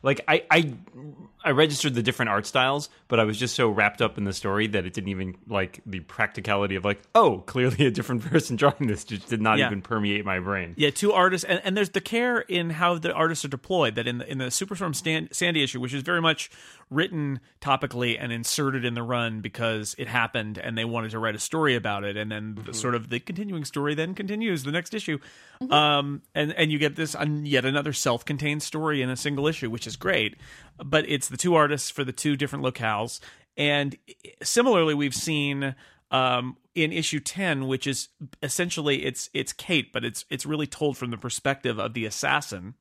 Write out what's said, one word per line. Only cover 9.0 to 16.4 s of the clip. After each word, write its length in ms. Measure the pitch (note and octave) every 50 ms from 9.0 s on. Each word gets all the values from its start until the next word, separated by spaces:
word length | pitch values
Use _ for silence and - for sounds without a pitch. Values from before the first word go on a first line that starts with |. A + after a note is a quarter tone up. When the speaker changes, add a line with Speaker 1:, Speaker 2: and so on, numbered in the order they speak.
| -
Speaker 1:
just 240 | - A2+ F#2+ - -
did 120 | A#2+ G#2+
not 180 | G#2+ A2 A2 C#3
Speaker 2:
Yeah. 80 | C3+
Speaker 1:
even 140 | A#2+ G#2 G2
permeate 440 | F#2 - A#2 A2 G#2 G#2 G2+ G#2 G2+
my 140 | G2 F#2 F#2
brain. 340 | F2+ F#2+ G2 F#2+ F2 E2 F2
Speaker 2:
Yeah, 140 | - D3 D3
two 240 | C#3 - G#3 G3+ G#3
artists, 320 | F#3+ F3+ F#3 F#3 F3 -
and, 140 | - F3+ F#3 -
and 140 | G3 F#3+
there's 140 | G#3+ G3+ F3+
the 100 | - G3
care 380 | F#3+ - A#3 A#3 A#3+ B3 A#3+ A3+
in 300 | - - F3+ F3 E3+ E3+
how 260 | D#3+ D#3 F3+ F3 F3
the 160 | E3+ D#3 E3+ -
artists 320 | D#3 D#3+ E3 E3 - -
are 40 | C#3+
deployed, 460 | C#3+ B2+ - - F#3 F3 D3 A#2 G#2+
that 100 | A#2+ A#2
in 120 | A#2+ A#2+
the, 120 | A#2+ B2 -
in 100 | C#3 C3
the 80 | C3
Superstorm 460 | B2 - - G3 G3 G3+ E3+ G3 E3+ C#3+
Stan-, 360 | - - E3 D#3 D#3+ D#3+ -
Sandy 320 | - - F3+ F3 E3+ D#3 C#3
issue, 160 | B2+ - B2+
which 140 | B2 B2 C3
is 80 | C#3 C3+
very 160 | E3+ F3 E3+
much 300 | E3 E3 D#3 -